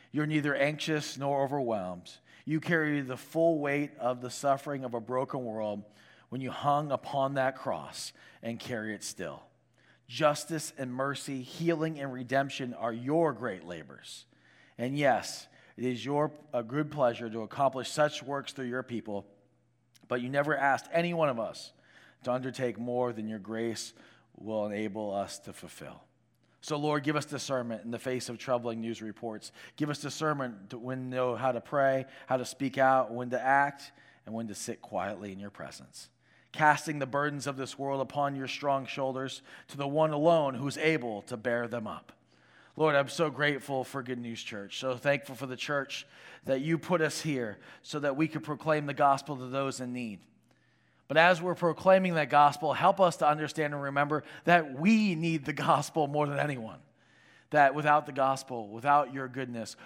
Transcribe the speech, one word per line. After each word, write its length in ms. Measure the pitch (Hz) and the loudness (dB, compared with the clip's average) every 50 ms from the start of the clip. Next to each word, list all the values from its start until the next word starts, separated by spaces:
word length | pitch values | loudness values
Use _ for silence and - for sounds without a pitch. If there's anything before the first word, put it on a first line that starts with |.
| - _ | -18 _
You're 140 | - 143 151 | -4 -2 0
neither 280 | 151 156 151 143 147 139 | 0 0 2 2 2 2
anxious 640 | 131 139 147 156 147 - 160 156 151 147 - - 131 | 2 2 2 0 -2 -2 -2 -2 -2 -2 -6 -6 -4
nor 240 | 139 139 143 139 | -2 0 0 2
overwhelmed. 680 | 139 131 143 143 131 117 110 101 92 90 90 87 85 - - - _ _ - - _ | 0 0 0 -2 0 0 -2 -2 -2 -4 -8 -8 -12 -16 -20 -20 _ _ -20 -14 _
You 160 | - 156 156 | -4 -4 -2
carry 400 | - - 175 160 156 151 147 147 | 0 2 2 2 2 2 0 -2
the 160 | 135 127 131 | -2 -4 -8
full 420 | 127 - - - 165 165 170 165 151 | -10 -10 -6 0 2 4 4 4 2
weight 320 | 143 143 143 147 147 143 - - | 0 0 0 0 -2 -4 -6 -4
of 220 | 117 123 127 123 | -2 -2 -2 -2
the 100 | 123 120 | -6 -10
suffering 540 | - - - 143 139 135 - 156 143 139 131 | -8 -2 0 2 2 2 -2 -4 -6 -6 -6
of 100 | 123 117 | -6 -6
a 60 | 117 | -6
broken 440 | 110 113 127 127 135 131 - 139 123 | -4 -2 -2 -2 -2 -2 -4 -6 -4
world 380 | 117 110 110 107 107 104 104 101 - - - - - - - _ _ | -6 -4 -4 -4 -4 -4 -6 -8 -12 -18 -20 -20 -20 -20 -20 _ _
when 120 | 117 131 | -10 -8
you 120 | 131 123 | -8 -8
hung 400 | - - - 147 143 147 151 147 | -6 -2 0 2 2 2 2 0
upon 420 | 135 123 - - - 139 135 135 139 | -2 -4 -4 -4 0 0 0 2 2
that 220 | 135 131 135 135 | 2 0 0 0
cross 560 | - - 131 95 80 69 - - - - - - - - - - _ | -2 -4 -4 -4 -4 -6 -10 -12 -12 -12 -12 -14 -18 -20 -20 -20 _
and 200 | - 113 117 - | -8 -8 -8 -8
carry 340 | - - 123 110 110 110 107 | -6 -6 -6 -4 -4 -6 -6
it 80 | 98 | -6
still. 400 | - - - - 90 78 67 - - - _ _ _ _ _ _ _ _ _ _ _ | -8 -10 -8 -8 -8 -8 -10 -12 -16 -20 _ _ _ _ _ _ _ _ _ _ _
Justice 640 | - 120 120 156 147 147 - - - 165 151 - - - - | -12 -2 2 4 4 4 2 -2 -6 -6 -6 -6 -8 -8 -8
and 140 | 135 127 | -8 -6
mercy, 500 | 123 131 135 139 139 135 - - 139 131 | -4 -2 -2 -2 -4 -6 -8 -8 -8 -8
healing 560 | 127 127 - - 170 165 170 151 160 160 160 143 | -8 -10 -8 -2 0 0 0 2 0 -2 -2 -4
and 140 | 139 139 | -6 -8
redemption 600 | 127 127 127 113 131 135 143 135 - - 135 123 120 | -8 -8 -4 0 2 2 2 0 -2 -6 -6 -6 -6
are 180 | 76 107 120 | -4 -4 -4
your 400 | 113 117 120 135 151 165 170 151 | -4 -4 -2 0 2 4 4 2
great 320 | 127 104 123 117 95 90 80 | 2 -2 -4 -6 -6 -6 -8
labors. 640 | 87 87 80 73 - 65 - - - - - - _ _ _ _ _ _ - - _ _ - | -10 -12 -12 -12 -14 -18 -18 -18 -18 -18 -18 -20 _ _ _ _ _ _ -20 -20 _ _ -6
And 180 | 120 127 139 | -4 -4 0
yes, 520 | 147 147 135 117 101 - - - - - - - - - - _ | 4 4 6 6 4 2 -4 -10 -12 -14 -18 -20 -20 -20 -20 _
it 80 | - 117 | -4 -2
is 200 | 127 123 113 104 | -2 -2 -2 -4
your, 260 | 135 143 147 151 151 151 - - - | -2 0 0 0 0 -2 -8 -12 -6
a 100 | - 120 | -4 -4
good 300 | 117 110 131 147 151 147 | -4 -2 -2 -2 -2 -2
pleasure 360 | 143 147 135 120 117 - 117 113 | 0 2 2 2 2 0 -4 -6
to 120 | 107 113 | -6 -6
accomplish 500 | 107 101 - - 139 135 - 131 120 - | -8 -6 -2 0 2 2 2 0 -6 -4
such 320 | - 156 151 151 - - | 0 2 2 2 0 -4
works 300 | 127 131 143 139 123 - | -8 -6 -6 -6 -6 -8
through 140 | - 139 131 | -8 -8 -6
your 180 | 120 123 127 123 | -4 -4 -6 -6
people, 420 | - 120 110 - 110 101 101 - - - _ _ _ _ _ _ _ _ _ _ _ _ _ _ | -6 -8 -8 -6 -6 -8 -8 -8 -10 -18 _ _ _ _ _ _ _ _ _ _ _ _ _ _
but 140 | - 131 127 | -4 -4 -2
you 80 | 123 127 | -2 0
never 280 | 139 143 143 151 151 | 0 2 2 2 2
asked 320 | 135 135 139 131 117 - - | 2 4 4 2 2 0 0
any 200 | - 170 170 175 | 0 0 2 2
one 160 | 170 165 156 143 | 2 2 2 2
of 120 | 123 117 | 2 0
us 320 | 107 87 - - - - - _ _ _ - - - - _ _ | -4 -4 -6 -10 -14 -18 -20 _ _ _ -20 -20 -20 -20 _ _
to 100 | - 123 | -4 -2
undertake 460 | 123 127 127 131 - 135 131 123 104 107 | -2 -2 -2 -4 -4 -2 -2 -2 -2 -4
more 340 | 120 123 123 123 123 123 | -4 -2 0 0 0 0
than 140 | 117 110 107 | -2 -4 -6
your 140 | 110 110 107 | -6 -8 -8
grace 540 | 92 101 113 113 117 117 110 104 - - - - - - - _ _ _ _ | -8 -6 -4 -2 -2 -2 -2 -4 -8 -12 -14 -20 -20 -20 -20 _ _ _ _
will 280 | - - 107 110 107 104 | -14 -8 -4 -2 -2 -2
enable 460 | 104 101 107 107 104 95 110 107 104 | -2 -2 -4 -4 -4 -4 -4 -4 -2
us 280 | 98 101 98 92 - - | -2 -2 -4 -4 -8 -12
to 120 | - 107 | -14 -16
fulfill. 500 | 95 - - 80 - - 76 69 - - - _ _ _ _ _ _ _ _ _ _ _ | -16 -14 -16 -16 -16 -14 -14 -14 -16 -18 -20 _ _ _ _ _ _ _ _ _ _ _
So, 180 | - - 156 147 | -6 -4 -4 0
Lord, 240 | 147 151 147 147 | 0 0 0 2
give 120 | 135 147 151 | 0 0 0
us 120 | 147 135 | 0 -2
discernment 580 | - 151 135 - - 139 127 120 117 113 104 - | -4 -6 -8 -4 -2 -2 -2 -2 -4 -6 -8 -6
in 60 | 117 | -8
the 80 | 120 113 | -8 -6
face 320 | - 131 127 123 - - | -4 -4 -4 -4 -4 -8
of 80 | 120 110 | -10 -8
troubling 420 | - - 127 120 113 120 113 113 | -2 0 0 0 0 -2 -4 -4
news 220 | 113 117 113 104 | -6 -6 -6 -6
reports. 500 | 110 110 101 - 120 117 107 104 - - - - - - - | -8 -10 -10 -10 -10 -10 -10 -10 -12 -18 -20 -20 -20 -16 -6
Give 140 | - 151 147 | -4 -2 -2
us 80 | 143 - | -2 -4
discernment 720 | - 139 - - 160 156 151 143 135 123 110 98 98 - | -6 -8 -4 -2 0 0 0 0 -2 -6 -8 -12 -14 -14
to, 80 | 131 117 | -12 -10
when 180 | 113 127 131 | -8 -6 -6
to 80 | 131 127 | -6 -6
know 320 | 127 127 127 127 127 117 | -4 -2 0 0 0 0
how 160 | 110 131 131 | 0 0 0
to 80 | 123 117 | 0 -2
pray, 460 | - - - 143 139 135 135 135 131 - - - - | -4 -2 2 4 4 4 4 2 0 -4 -12 -14 -2
how 120 | - 131 127 | 0 0 0
to 80 | 123 | 0
speak 320 | - - - 139 131 - 135 | -4 -6 -4 -4 -2 2 4
out, 340 | 135 131 131 131 127 110 | 6 6 6 6 4 0
when 160 | 117 120 123 120 | -2 -6 -4 -2
to 100 | 127 120 | -2 0
act, 520 | 123 131 139 139 143 143 143 - - - - - - - _ _ _ | 2 4 4 4 4 2 -2 -8 -16 -20 -20 -20 -20 -20 _ _ _
and 100 | 104 110 | -10 -8
when 140 | 113 117 107 | -8 -8 -8
to 60 | 101 | -8
sit 260 | - - - 117 - | -8 -8 -8 -8 -10
quietly 500 | - - 107 92 92 101 104 87 101 101 | -10 -6 -4 -4 -4 -4 -4 -8 -10 -10
in 80 | 95 98 | -10 -10
your 120 | 101 101 | -12 -12
presence, 580 | - - 76 65 - - 67 - - - - - _ _ _ _ _ _ _ _ | -12 -12 -12 -12 -14 -16 -20 -20 -20 -20 -20 -20 _ _ _ _ _ _ _ _
casting 460 | - - 156 151 143 143 - 165 151 143 | -2 4 6 6 6 4 0 -4 -4 -4
the 80 | 139 | -4
burdens 400 | 127 123 143 143 147 143 139 123 | -2 -2 -2 -2 -2 -2 -4 -6
of 120 | 143 135 131 | -6 -6 -4
this 200 | 135 123 - - | -6 -8 -6 -6
world 220 | 139 139 139 139 | -4 -4 -2 -2
upon 340 | 131 127 - 147 143 139 139 | -4 -4 -2 -2 -2 -2 -2
your 140 | 135 135 127 | -4 -6 -6
strong 380 | - - 147 143 135 135 131 | -6 -2 0 0 0 0 -2
shoulders 560 | - - 143 135 135 127 131 131 131 - - - - - - - - | -4 -4 -4 -2 -2 -2 -4 -6 -6 -8 -12 -14 -18 -20 -20 -20 -14
to 80 | - | -8
the 100 | 139 143 | -6 -4
one 260 | 139 143 156 156 156 | 0 2 2 2 2
alone 420 | 151 147 147 170 170 160 147 135 131 | 2 4 6 6 8 6 4 2 0
who's 240 | 117 139 139 - 156 | -2 -4 -4 -2 2
able 420 | 156 160 160 147 120 117 107 101 | 2 2 2 2 0 -4 -4 -6
to 140 | 98 - 127 | -6 -8 -8
bear 320 | 110 110 123 117 120 120 113 | -4 -2 0 0 0 0 -2
them 180 | 117 117 110 | -4 -6 -6
up. 260 | 104 78 - - - - _ _ _ _ _ _ _ _ - - - _ | -8 -10 -12 -14 -18 -20 _ _ _ _ _ _ _ _ -20 -20 -12 _
Lord, 180 | - 156 156 147 | 0 2 4 4
I'm 160 | 139 139 123 | 4 2 2
so 180 | - - 165 151 | 0 0 0 0
grateful 560 | 143 139 147 147 143 127 - - 139 131 127 | 0 0 0 0 0 0 -2 -4 -4 -4 -4
for 180 | - - 139 | -4 -8 -8
Good 160 | 127 123 127 123 | -6 -6 -6 -6
News 240 | 120 117 113 107 | -6 -8 -8 -10
Church, 380 | - - 117 104 101 98 - - | -10 -10 -10 -10 -10 -10 -10 -6
so 160 | 131 131 127 | -4 -4 -4
thankful 380 | 123 - 147 143 139 139 - 135 | 0 2 2 2 2 0 -8 -10
for 120 | 113 139 | -10 -8
the 100 | 127 127 | -8 -8
church 500 | 120 - - 147 143 135 135 - - - - - - - - - - - | -8 -4 -4 -2 -2 -4 -4 -8 -12 -12 -14 -20 -20 -20 -20 -20 -10 -4
that 160 | - 135 131 | -2 -2 0
you 160 | 139 160 165 156 | 2 0 0 0
put 240 | - - 180 165 | 2 0 2 2
us 180 | 160 147 147 - | 2 0 0 -2
here 380 | - 160 143 127 117 107 98 - - - - - | -4 -2 -2 -2 -4 -4 -8 -10 -16 -20 -20 -20
so 160 | - - - 147 | -14 -8 -6 -2
that 180 | 139 143 135 | -2 0 2
we 100 | 139 160 | 2 0
could 160 | 156 - 151 | 0 0 -4
proclaim 440 | - 151 147 - - 156 156 151 147 | -4 -4 -6 -2 0 2 2 2 0
the 80 | 143 135 | -2 2
gospel 420 | 135 147 139 139 135 - - 147 | 4 6 6 6 4 0 -4 -8
to 120 | 127 127 127 | -8 -6 -4
those 320 | 127 135 139 135 131 127 | -2 -2 -2 -2 -4 -4
in 120 | 127 123 | -6 -6
need. 280 | 123 123 120 110 101 87 - _ _ _ _ _ _ _ _ _ _ _ _ _ _ _ _ | -6 -6 -6 -8 -10 -12 -16 _ _ _ _ _ _ _ _ _ _ _ _ _ _ _ _
But 120 | - 139 156 | 2 6 8
as 240 | 165 180 185 160 | 8 8 6 4
we're 120 | 175 180 165 | 2 -2 -2
proclaiming 600 | - 175 170 151 - - 185 190 190 185 185 170 | 0 0 0 0 4 8 8 8 8 8 4 2
that 160 | 160 147 131 | 2 2 4
gospel, 420 | 147 147 147 143 139 - 156 147 | 8 8 8 8 6 4 0 0
help 260 | 131 - - - - 196 | 2 6 6 6 8 8
us 200 | 190 170 165 - | 6 6 6 4
to 100 | 165 147 | 4 4
understand 460 | 151 156 151 147 - 160 151 147 147 | 4 2 0 -2 -2 -2 -2 -2 -2
and 80 | 143 | -4
remember 420 | 139 139 139 143 147 143 156 147 - - - - - | -4 0 2 2 2 2 2 -2 -2 -6 -14 -2 6
that 340 | 160 175 175 160 143 127 131 | 6 6 6 6 2 -2 2
we 360 | 160 208 226 220 214 202 170 | 6 6 6 6 6 4 2
need 300 | 156 165 165 165 156 131 | 2 2 0 0 0 -2
the 80 | 143 | -4
gospel 540 | 147 147 - - 156 135 143 - - 165 151 | -4 0 4 4 4 4 2 0 0 0 0
more 200 | 139 143 147 147 | 2 2 0 0
than 120 | 143 143 139 | 0 0 0
anyone. 400 | 143 147 139 123 113 101 90 - - _ _ _ _ _ _ _ _ - - - _ _ | 0 0 -2 -4 -8 -10 -12 -16 -20 _ _ _ _ _ _ _ _ -20 -20 -20 _ _
That 240 | - 151 143 135 135 | 6 8 8 8 6
without 320 | 151 147 151 147 156 147 | 4 4 6 6 4 4
the 60 | 147 | 0
gospel, 580 | 135 139 135 135 135 131 - - 131 117 110 101 | 0 2 2 2 2 0 -2 -6 -8 -8 -8 -8
without 420 | 104 117 120 143 143 147 143 123 | -10 -2 2 6 6 6 4 2
your 160 | 135 139 131 127 | -2 -6 -8 -6
goodness, 480 | 123 135 131 127 120 117 110 - - - - | -6 -8 -8 -6 -6 -8 -8 -10 -12 -16 -16